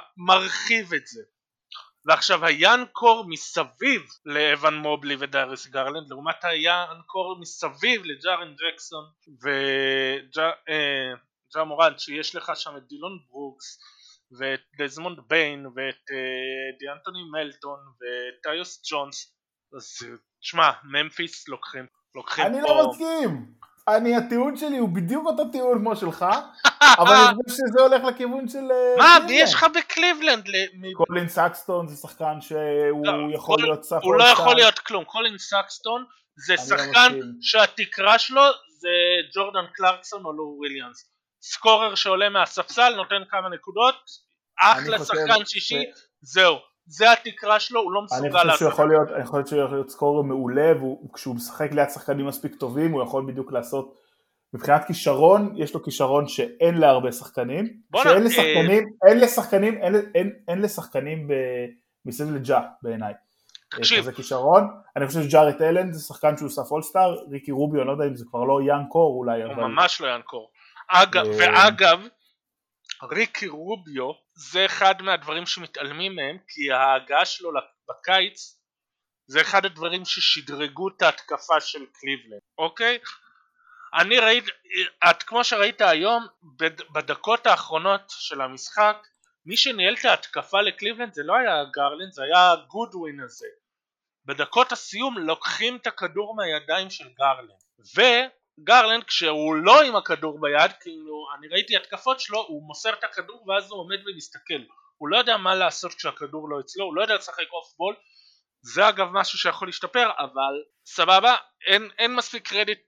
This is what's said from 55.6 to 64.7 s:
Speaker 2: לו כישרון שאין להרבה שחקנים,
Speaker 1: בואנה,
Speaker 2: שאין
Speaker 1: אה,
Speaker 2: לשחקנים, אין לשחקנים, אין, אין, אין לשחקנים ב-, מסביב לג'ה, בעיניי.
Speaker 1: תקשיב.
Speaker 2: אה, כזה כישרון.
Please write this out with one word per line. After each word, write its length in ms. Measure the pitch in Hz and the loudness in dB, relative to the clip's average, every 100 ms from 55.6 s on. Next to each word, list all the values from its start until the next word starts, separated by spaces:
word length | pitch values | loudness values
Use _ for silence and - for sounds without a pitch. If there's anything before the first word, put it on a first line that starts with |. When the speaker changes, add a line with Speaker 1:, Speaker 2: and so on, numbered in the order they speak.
| 151 | -6
Speaker 2:
לו 100 | 160 | -8
כישרון 440 | - - 135 143 143 | -8 -2 0 0 0
שאין 500 | - 120 - 170 170 | -4 -6 0 2 6
להרבה 340 | 147 127 123 | 6 6 2
שחקנים, 600 | - - - 120 151 226 - _ | -6 -10 -8 -6 -6 -6 -10 _
Speaker 1:
בואנה, 200 | 208 285 | 2 4
Speaker 2:
שאין 120 | 202 | 6
Speaker 1:
אה, 60 | 226 | 4
Speaker 2:
לשחקנים, 560 | 165 160 151 170 208 214 - 190 | 2 2 2 4 2 0 4 6
אין 120 | 240 | 8
לשחקנים, 580 | 233 240 - 196 214 220 | 6 2 0 2 2 0
אין, 180 | 180 208 208 170 | 0 0 0 -2
אין, 160 | - - - | -2 -6 -6
אין 140 | 180 | -4
לשחקנים 640 | 202 - - 139 139 160 147 | -4 -6 -8 -8 -6 -8 -4
ב-, 60 | 135 127 123 123 120 _ _ 127 | -4 -2 -6 -8 -14 _ _ -12
מסביב 300 | 117 151 143 | -8 -6 -6
לג'ה, 260 | 123 127 - - | 0 0 0 -8
בעיניי. 320 | 117 113 107 101 _ _ _ - _ | -10 -8 -8 -12 _ _ _ -20 _
Speaker 1:
תקשיב. 260 | - 117 226 | -4 0 0
Speaker 2:
אה, 60 | |
כזה 80 | 127 | -2
כישרון. 560 | 123 127 131 135 185 302 | -8 -8 -2 4 4 4